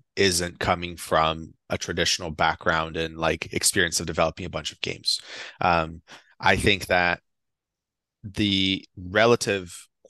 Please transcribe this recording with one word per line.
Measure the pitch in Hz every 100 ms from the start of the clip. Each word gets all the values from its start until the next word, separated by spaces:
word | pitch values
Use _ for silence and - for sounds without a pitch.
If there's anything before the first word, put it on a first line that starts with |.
| _ -
isn't | 98 87 87 -
coming | - 90 87 85
from | - 80 80 80 80 - _
a | 90
traditional | - 87 82 - 87
background | 78 82 80 - 80 80 82
and, | 80 80
like, | 80 82 -
experience | 85 - 101 87 82
of | 82
developing | 85 80 - 87
a |
bunch | 80 76
of | -
games. | - 90 - - - - - -
Um, | 92 85 80 85 - - _ _
I | - 98
think | - 98 -
that | 90 87 87 _ _ _ _ _ _ _ _ _ _
the | 104 98 104 98 95 95 - -
relative | 90 104 117 117 - 98 87 - - _ -